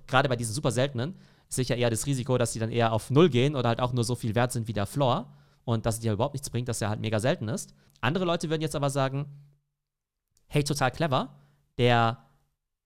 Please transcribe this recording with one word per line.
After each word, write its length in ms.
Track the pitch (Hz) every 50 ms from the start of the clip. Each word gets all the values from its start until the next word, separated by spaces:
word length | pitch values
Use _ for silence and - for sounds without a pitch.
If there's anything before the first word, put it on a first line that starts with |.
| - -
gerade 220 | - 127 139 135
bei 80 | 123 113
diesen 180 | 120 110 104
super 160 | 135 - 143
seltenen 440 | 110 117 131 143 143 113 120 160 190 - - - - _ _ -
sehe 140 | - - 127
ich 60 | 123
ja 60 | 127
eher 140 | 117 120 120
das 160 | 113 107 -
Risiko, 320 | 143 139 127 113 - 127 123
dass 160 | 120 113 -
die 60 | 113
dann 120 | 113 113
eher 220 | 120 120 117 113 113
auf 180 | 110 - -
Null 180 | 123 139 175 180
gehen 280 | 120 120 123 143 151 131
oder 100 | 120 117
halt 140 | 117 -
auch 100 | 127 120
nur 140 | 123 123 117
so 100 | 110 123
viel 180 | - - 117 101
wert 180 | 120 123 127 -
sind 160 | 123 110 113
wie 40 | 107
der 120 | 104 101
Floor 480 | - - 143 143 123 120 175 240 - - - - _ _ _ -
und 200 | - 117 113 107
dass 100 | 117 110
es 60 | 113
dir 120 | 113 113 107
überhaupt 200 | 95 117 143 -
nichts 160 | 135 - -
bringt, 200 | - 117 123 120
dass 120 | 113 -
er 80 | 117 101
halt 120 | 107 113
mega 180 | 110 110 110 107
selten 300 | 98 127 175 180 - 107
ist. 260 | 135 202 - - - _ _ _ _ _
Andere 240 | - 117 160 190 185
Leute 260 | 175 170 175 - 156
würden 120 | 156 160
jetzt 140 | 156 151 -
aber 140 | 156 139 143
sagen, 360 | 139 139 131 135 131 139 147 143 - - - - _ _ _ _ _ _ _ _ _ _ _ _ _ _ _ _ _ _ _ -
„Hey, 160 | - 147 143
total 260 | 143 151 143 139 127
clever, 440 | - - 156 165 127 139 226 262 - - _ _ _ _ _ _ _ -
der 480 | 123 123 120 117 117 113 117 - - _ _ _ _ _ _ _ _ _ _ _ _